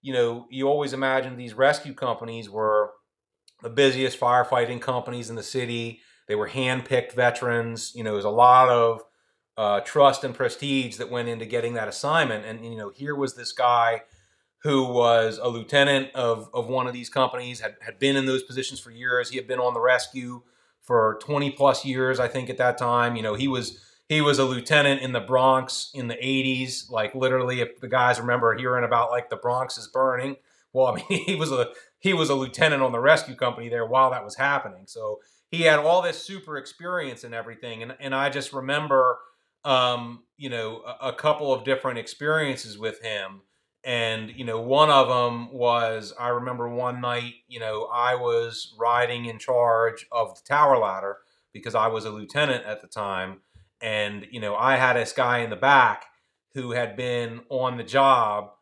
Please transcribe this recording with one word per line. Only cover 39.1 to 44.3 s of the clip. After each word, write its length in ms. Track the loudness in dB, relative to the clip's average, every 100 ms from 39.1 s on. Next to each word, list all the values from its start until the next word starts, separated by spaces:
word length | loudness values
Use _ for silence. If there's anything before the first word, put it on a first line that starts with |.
| 2 -10 _ _ _
um, 600 | 0 2 2 0 -8 -16 _ _
you 120 | -10
know, 320 | -6 -8 -10
a, 240 | -14 -8 -8
a 40 |
couple 400 | -2 -2 0 0
of 100 | -2
different 340 | 0 -2 -2 -6
experiences 800 | -10 -8 -2 0 0 -4 -10 -8
with 240 | -8 -8
him. 400 | -8 -8 -8 -14 _ _ _ _
And, 480 | -4 -2 -2 -4 -8